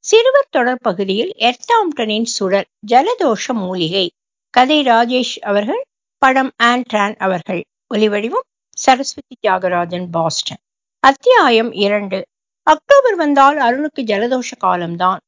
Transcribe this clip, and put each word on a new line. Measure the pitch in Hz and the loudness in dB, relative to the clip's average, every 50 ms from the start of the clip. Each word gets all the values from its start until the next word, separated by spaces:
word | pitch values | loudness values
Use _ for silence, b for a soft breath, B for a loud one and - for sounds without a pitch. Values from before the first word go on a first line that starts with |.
| - | 0
சிறுவர் | - - 453 466 523 523 571 539 _ | 2 2 4 4 4 2 2 0 _
தொடர் | - 285 240 247 254 247 | -2 -2 0 0 -2 -2
பகுதியில் | - 233 185 180 196 190 190 208 254 381 - - | -4 -4 -2 -2 -4 -2 -2 -4 -4 -6 -6 -2
எர்த்தாம்டனின் | 220 240 254 - - - 466 453 415 339 294 - 226 214 214 214 226 | -2 -2 -2 -2 -2 0 0 0 0 -2 -4 -4 -4 -4 -2 -4 -4
சுடர், | 226 - - 202 185 190 196 - _ _ _ - | -4 -4 -4 -2 0 0 -2 -2 _ _ _ -4
ஜலதோஷ | 208 254 254 302 415 494 453 370 269 220 - - - 254 | 2 2 2 2 2 -2 -2 0 -2 -2 -2 -4 -6 -4
மூலிகை. | 220 190 180 185 180 165 156 180 196 185 170 _ _ _ _ _ _ _ _ - | -4 -4 -6 -4 -4 -4 -2 -2 -4 -4 -4 _ _ _ _ _ _ _ _ 2
கதை | 247 254 262 311 302 | 2 2 4 2 2
ராஜேஷ் | 285 254 233 226 240 233 254 254 247 - - - | 2 2 2 2 2 2 0 -2 -4 -4 -8 -10
அவர்கள், | - 214 202 208 208 226 349 480 554 _ _ _ _ _ _ _ | -6 -2 -2 -2 -2 -2 -4 -6 -6 _ _ _ _ _ _ _
படம் | - 269 262 262 262 254 _ | 0 2 2 2 0 -2 _
ஆண்ட்ரான் | - 233 240 240 247 240 _ - 208 202 202 208 | 0 0 2 2 0 -4 _ -2 -2 -2 -2 -4
அவர்கள், | _ 196 190 185 180 - - 190 170 - _ _ _ _ _ 247 | _ -4 -2 -2 -4 -6 -8 -8 -8 -8 _ _ _ _ _ 0
ஒலிவடிவம் | 214 220 214 208 208 208 233 349 494 523 _ _ _ _ _ _ | 0 2 2 0 -2 -4 -2 -4 -4 -6 _ _ _ _ _ _
சரஸ்வதி | - - - 262 247 277 - - - - _ 254 _ | -2 2 2 2 2 0 -8 -10 -14 -20 _ -20 _
தியாகராஜன், | - 208 185 185 185 180 180 175 175 170 175 175 180 175 | -2 -2 0 0 -2 -2 -2 -2 -2 -4 -6 -8 -8 -4
பாஸ்டன். | 170 170 165 170 - - - - 143 - _ _ _ _ _ _ _ _ | -4 -2 -2 -2 -4 -4 -8 -8 -12 -14 _ _ _ _ _ _ _ _
அத்தியாயம் | - 262 277 - - 494 508 466 339 269 233 220 226 233 | -2 -2 -2 0 0 2 4 4 4 4 2 2 0 0
இரண்டு. | - 185 202 202 208 208 202 196 190 190 - _ _ _ _ _ _ _ _ | -4 -2 -2 0 0 -2 -4 -6 -8 -8 -8 _ _ _ _ _ _ _ _
அக்டோபர் | - 311 302 _ - 571 554 523 494 403 | 2 2 2 _ 4 4 6 6 4 0
வந்தால் | 349 320 294 285 269 269 277 - 202 | 0 0 0 4 4 4 4 4 2
அருணுக்கு | 262 233 247 269 302 302 _ - | 0 0 0 0 -4 -6 _ -6
ஜலதோஷ | 247 214 208 196 220 240 262 254 240 - 240 _ | -4 -2 -2 -2 -2 -2 -2 -4 -4 -8 -10 _
காலம்தான். | - 185 185 175 175 165 170 170 180 185 190 - _ | -2 -2 -2 -2 -4 -6 -4 -2 -2 -2 -2 -2 _